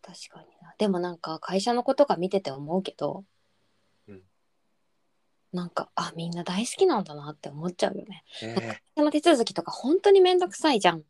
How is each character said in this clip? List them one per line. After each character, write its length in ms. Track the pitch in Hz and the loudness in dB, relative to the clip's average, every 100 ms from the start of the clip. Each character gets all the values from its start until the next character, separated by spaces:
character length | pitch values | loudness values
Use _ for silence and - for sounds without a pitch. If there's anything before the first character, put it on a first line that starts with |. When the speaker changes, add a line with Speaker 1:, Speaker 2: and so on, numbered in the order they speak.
| - | -20
Speaker 1:
確 200 | 180 - | -20 -20
か 60 | 175 - | -20 -20
に 80 | _ | _
な。 120 | 165 - | -20 -4
で 100 | 208 | -2
も 120 | 180 | 0
な 120 | 180 | -4
ん 60 | 170 | -8
か 200 | 165 160 | -10 -10
会 200 | - 190 | -4 -2
社 140 | 202 | 0
の 80 | 240 | -2
子 120 | 240 | 0
と 120 | 262 285 | 2 2
か 100 | 165 | 2
見 140 | 185 | 0
て 100 | 196 | -2
て 100 | 165 | -4
思 260 | 135 147 185 | -10 -4 -4
う 60 | |
け 120 | 190 - | -4 -6
ど、 280 | 147 - 202 _ _ _ _ _ _ _ - | -8 -8 -14 _ _ _ _ _ _ _ -20
Speaker 2:
う 40 | |
ん。 100 | 95 92 _ _ _ _ _ _ _ _ _ _ _ _ | -20 _ _ _ _ _ _ _ _ _ _ _ _ _
Speaker 1:
な 120 | 175 175 | -8 -6
ん 40 | |
か、 200 | - - | -8 -8
あ、 180 | - 170 165 | -8 -8 -8
み 120 | 170 | -8
ん 80 | 170 | -8
な 80 | |
大 220 | 170 185 240 | -4 -4 -4
好 60 | |
き 140 | - 381 | 2 2
な 140 | 247 | 2
ん 40 | |
だ 100 | 180 | -4
な 160 | 147 147 | -10 -14
っ 60 | 151 | -12
て 120 | 147 | -14
思 180 | 143 175 | -8 -8
っ 60 | |
ち 120 | 180 | -2
ゃ 60 | 196 | -2
う 60 | 196 | -2
よ 80 | |
ね。 200 | - 190 _ - | -14 -20 _ -14
Speaker 2:
へ 40 | - | -6
え。 80 | |
Speaker 1:
な 0 | |
ん 20 | - | -6
か 40 | |
会 200 | 113 - _ - | -6 -12 _ 0
社 60 | |
の 60 | 302 | 2
手 100 | 302 | 4
続 240 | 339 277 | 4 4
き 100 | 226 | 2
と 80 | 202 | -4
か 100 | - | -10
本 280 | - 247 370 | -8 0 2
当 100 | 403 | 6
に 100 | 392 | 8
め 140 | 359 | 8
ん 40 | 359 | 6
ど 100 | 359 | 0
く 60 | |
さ 180 | - 311 | 0 2
い 80 | 240 | 4
じ 80 | 185 | 2
ゃ 40 | |
ん。 100 | 165 | 0